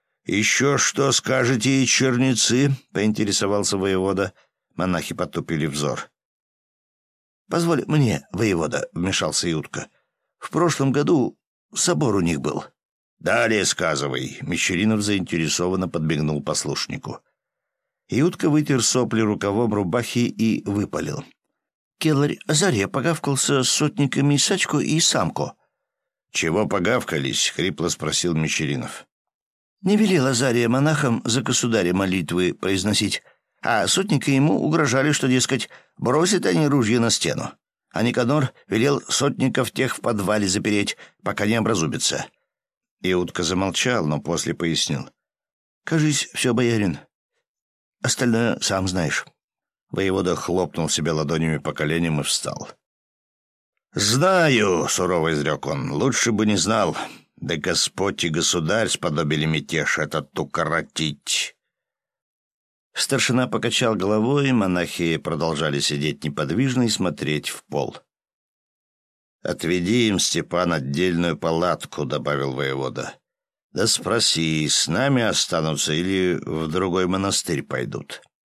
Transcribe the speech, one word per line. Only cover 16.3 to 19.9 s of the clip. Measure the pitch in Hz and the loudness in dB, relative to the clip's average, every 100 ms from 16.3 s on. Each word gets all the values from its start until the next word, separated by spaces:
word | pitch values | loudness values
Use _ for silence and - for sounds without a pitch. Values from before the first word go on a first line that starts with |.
| 73 | -2
послушнику. | 78 76 73 69 - - 78 - - _ _ _ _ _ _ _ _ | -2 -4 -4 -6 -6 -10 -10 -14 -16 _ _ _ _ _ _ _ _
Ютка | 120 175 - 165 | 2 2 2 2
вытер | 151 147 135 | 2 2 2
сопли | 107 131 113 113 | 2 2 2 2
рукавом | 110 98 101 104 117 | 2 2 0 2 2
рубахи | 104 92 | 0 0